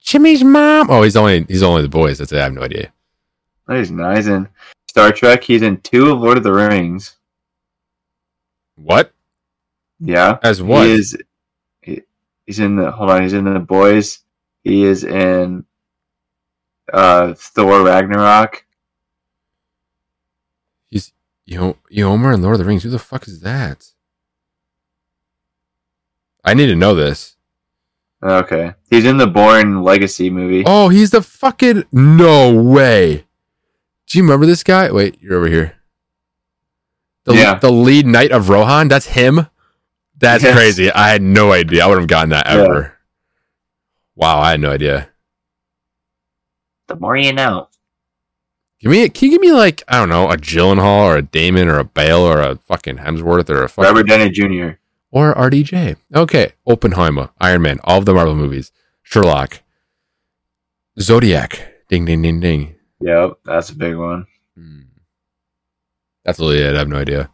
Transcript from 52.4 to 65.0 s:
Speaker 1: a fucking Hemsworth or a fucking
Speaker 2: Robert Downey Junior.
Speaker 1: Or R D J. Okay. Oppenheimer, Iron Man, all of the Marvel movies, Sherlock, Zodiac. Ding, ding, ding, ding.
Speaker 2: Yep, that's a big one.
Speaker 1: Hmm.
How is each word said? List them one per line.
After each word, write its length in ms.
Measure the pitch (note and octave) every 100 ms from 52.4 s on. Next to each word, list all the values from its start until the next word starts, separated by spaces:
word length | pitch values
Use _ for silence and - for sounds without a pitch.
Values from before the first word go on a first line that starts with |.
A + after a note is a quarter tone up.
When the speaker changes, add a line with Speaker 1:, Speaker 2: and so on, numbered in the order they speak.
Speaker 1:
a 160 | C#2+ C2+
fucking 400 | _ F2 - C2+
Hemsworth 520 | D2 D#2+ E2 F2 D#2+
or 140 | C#2+
a 60 | B1+
fucking 180 | - F#2+
Speaker 2:
Robert 200 | G#2+ G#2
Downey 220 | A2 G#2
Junior. 500 | F#2 G2 F2+ E2+ D#2+ _ _ _
Speaker 1:
Or 280 | B2+ D3+ -
R 120 | B2+
D 100 | C#3+
J. 320 | C#3+ F3+ C3+ D2+ _ C#3+
Okay. 380 | E3 D3+ - _ -
Oppenheimer, 640 | A#2 A2+ F2+ E2 C#2+ C2 _
Iron 220 | F#2 F2+
Man, 180 | D#2+ C2+
all 160 | - F#2+
of 60 | G2
the 80 | F#2
Marvel 180 | E2 D2+
movies, 360 | C#2+ C2+ - _ _ _
Sherlock, 580 | _ A2 F2+ C#2+ C2+ - _ _ _ _ _ _ _ _ _ _ _ _ _ -
Zodiac. 840 | G2 A#2 A#2 D#2 - - - _ _
Ding, 160 | F2+ E2+
ding, 180 | E2
ding, 160 | E2 E2
ding. 360 | F2+ D#2 D2 - _ _
Speaker 2:
Yep, 340 | E2+ E2+ F2+ - -
that's 240 | E2 E2
a 60 | D2
big 200 | F2 E2
one. 300 | E2+ F2 F#2 _ _ _
Speaker 1:
Hmm. 240 | D#2+ D2 C2 B1